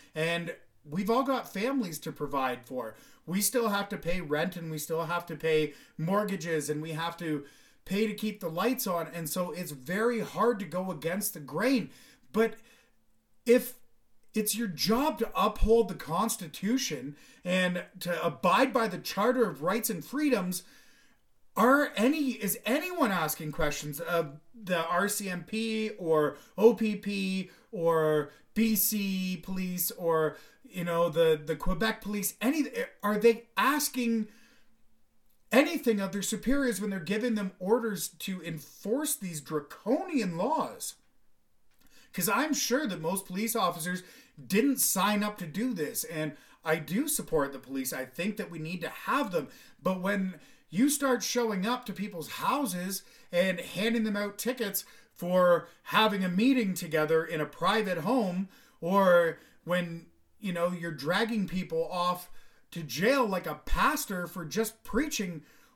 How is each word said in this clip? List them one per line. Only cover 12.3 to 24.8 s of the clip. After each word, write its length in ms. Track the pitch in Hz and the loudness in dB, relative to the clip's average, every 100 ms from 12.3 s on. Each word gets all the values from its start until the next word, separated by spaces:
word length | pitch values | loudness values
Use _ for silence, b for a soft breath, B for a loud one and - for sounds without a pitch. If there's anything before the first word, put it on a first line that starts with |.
But 240 | 208 226 - b b b b _ _ _ _ - | 0 0 0 b b b b _ _ _ _ 4
if 300 | 240 - - - - _ - - | 4 4 -14 -20 -20 _ -20 -6
it's 220 | 214 208 214 | -2 -2 -2
your 120 | 233 | -4
job 520 | 151 170 226 302 311 | -2 2 4 2 0
to 120 | 226 - | -2 2
uphold 520 | - - 214 233 208 | 2 4 6 6 4
the 80 | 180 | -2
Constitution 1200 | - 170 220 - 160 - 196 262 - 143 135 143 B B | -4 0 0 -2 -8 -4 0 0 0 -4 -8 -12 B B
and 400 | 180 185 180 180 - 185 | -2 2 2 -2 -8 -10
to 240 | 175 175 170 | -4 -2 -2
abide 480 | 147 180 190 277 | 0 2 4 4
by 140 | 240 220 | 4 0
the 100 | 180 | -2
Charter 500 | - - 220 254 208 | -6 0 2 4 2
of 140 | 139 | 0
Rights 280 | 160 214 220 | -2 0 -2
and 140 | 180 | -6
Freedoms, 600 | - 269 302 233 180 180 b b b b b b _ _ - - | -6 -2 2 2 0 -6 b b b b b b _ _ -10 2
are 360 | 233 277 285 - | 6 6 4 2
any, 360 | 233 311 269 | 2 2 0
is 260 | 214 196 202 208 | -2 -4 -4 0
anyone 460 | 277 359 359 247 | 0 -2 0 0
asking 400 | 185 151 - 156 | 2 -2 -4 -6
questions 480 | 147 151 147 151 147 | -2 -2 -2 -8 -8
of 400 | 165 170 156 147 - 233 | -2 0 -2 -8 -20 -16
the 300 | 196 175 | -2 -2